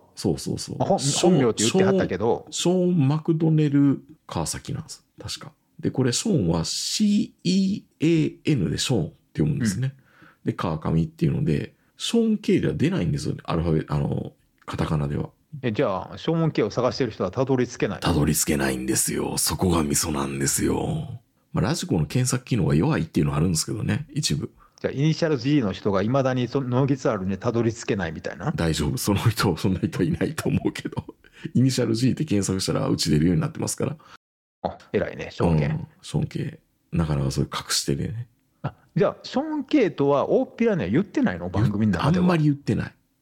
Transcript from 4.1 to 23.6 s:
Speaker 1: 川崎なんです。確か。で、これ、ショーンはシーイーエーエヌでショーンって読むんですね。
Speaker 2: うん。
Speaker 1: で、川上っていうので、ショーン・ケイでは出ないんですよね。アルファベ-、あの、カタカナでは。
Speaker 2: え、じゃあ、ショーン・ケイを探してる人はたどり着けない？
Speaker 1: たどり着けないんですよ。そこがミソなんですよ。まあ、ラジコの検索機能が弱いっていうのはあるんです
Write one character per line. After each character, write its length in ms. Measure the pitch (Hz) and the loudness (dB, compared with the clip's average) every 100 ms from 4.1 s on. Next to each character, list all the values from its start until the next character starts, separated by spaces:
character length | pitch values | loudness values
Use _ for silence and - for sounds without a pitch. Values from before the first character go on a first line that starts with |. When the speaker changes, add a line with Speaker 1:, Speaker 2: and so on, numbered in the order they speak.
| - - | -20 -10
Speaker 1:
川 200 | 90 78 | -6 -4
崎 280 | - - | -6 -8
な 60 | - | -8
ん 20 | |
で 80 | - | -10
す。 160 | - _ - | -16 _ -16
確 220 | - - | -12 -12
か。 120 | - - _ - | -14 -20 _ -8
で、 100 | - | -4
こ 120 | - | 0
れ、 100 | 127 | 0
シ 160 | 120 233 | 0 0
ョ 40 | |
ー 160 | 170 85 | 2 2
ン 0 | |
は 160 | 165 160 | 0 -2
シ 680 | - - - 208 208 - - | -4 -4 0 2 2 0 -4
ー 60 | 170 | 0
イ 360 | 185 190 202 - - | 2 2 -2 -8 -2
ー 80 | 160 | 2
エ 0 | 165 147 | 2 2
ー 120 | - | -2
エ 100 | - | 0
ヌ 140 | 143 78 | 0 0
で 80 | 78 | -2
シ 160 | - | 0
ョ 40 | 117 | 0
ー 40 | |
ン 40 | |
っ 40 | 80 | -2
て 60 | - _ - | -6 _ -2
読 120 | 151 | 0
む 80 | 139 | 0
ん 20 | |
で 60 | |
す 160 | 117 95 | 0 0
ね。 140 | 131 - _ _ - _ | -4 -6 _ _ -20 _
Speaker 2:
う 40 | - | -6
ん。 20 | |
Speaker 1:
で、 20 | |
川 260 | - - 80 | -4 -2 -2
上 240 | 170 82 | 0 0
っ 40 | - | 0
て 180 | - | 0
い 60 | 156 | 0
う 20 | |
の 120 | - | 0
で、 300 | 151 - - - _ - | 0 0 -2 -12 _ -10
シ 180 | - | -2
ョ 60 | 233 | 2
ー 120 | 226 | 2
ン・ 20 | 214 | 0
ケ 200 | - 185 | 2 2
イ 40 | |
で 80 | 160 | 2
は 60 | |
出 160 | 151 160 | 0 0
な 100 | 185 | 0
い 60 | 90 | 0
ん 40 | |
で 60 | - | -2
す 100 | - | -4
よ 80 | |
ね。 60 | - | -6
ア 120 | - 82 | -4 -2
ル 60 | |
フ 80 | 82 | 2
ァ 20 | |
ベ-、 140 | 78 - | 0 0
あ 100 | 73 | -2
の、 360 | 71 - - - _ _ - | 0 -2 -6 -12 _ _ -10
カ 100 | - | -4
タ 80 | |
カ 140 | 82 80 | -2 0
ナ 100 | 71 | -2
で 80 | 73 | -4
は。 140 | - - _ 147 | -6 -12 _ -8
Speaker 2:
え、 100 | 127 | -4
じ 100 | 110 | 0
ゃ 300 | 123 92 - | 0 -2 -6
あ、 60 | 90 | -8
シ 100 | - | -2
ョ 60 | |
ー 120 | 165 160 | 0 2
ン・ 40 | |
ケ 100 | - | 2
イ 40 | 107 | 0
を 40 | |
探 220 | - 123 | 0 0
し 60 | - | 0
て 80 | 123 | -2
る 40 | |
人 140 | - | -2
は 60 | 95 | -4
た 160 | 123 135 | -2 0
ど 100 | 127 | 2
り 100 | 120 | 0
着 120 | - | -2
け 100 | 120 | -4
な 80 | 87 | -2
い？ 40 | |
Speaker 1:
た 120 | 85 | 0
ど 140 | 80 71 | 2 2
り 80 | |
着 100 | - | 0
け 120 | - 73 | 0 0
な 120 | 67 | -2
い 60 | 64 | -2
ん 80 | |
で 100 | 64 64 | -2 -2
す 180 | - | -2
よ。 240 | 69 67 73 | -2 -4 -2
そ 180 | - 78 | -2 0
こ 140 | 92 | 2
が 120 | 85 | 2
ミ 120 | 73 | 2
ソ 180 | 71 - | 0 -2
な 140 | 73 69 | -2 -4
ん 120 | 67 | -2
で 80 | 69 | -2
す 160 | - | 0
よ。 580 | 78 - - - - - - _ _ | 0 0 -2 -4 -6 -10 -16 _ _
ま 80 | - | -2
あ、 20 | |
ラ 100 | 95 | 0
ジ 120 | 175 185 | 0 0
コ 120 | 87 | 0
の 60 | |
検 260 | 76 127 127 | 2 0 0
索 140 | 123 | -2
機 140 | - 120 | -2 0
能 80 | 80 | 2
が 80 | |
弱 240 | 73 127 127 | 4 4 2
い 40 | |
っ 20 | |
て 140 | 160 - | 0 0
い 40 | |
う 40 | 76 | 0
の 60 | |
は 60 | 71 | 2
あ 20 | |
る 80 | 185 | 2
ん 40 | |
で 40 | |
す 80 | 156 | 0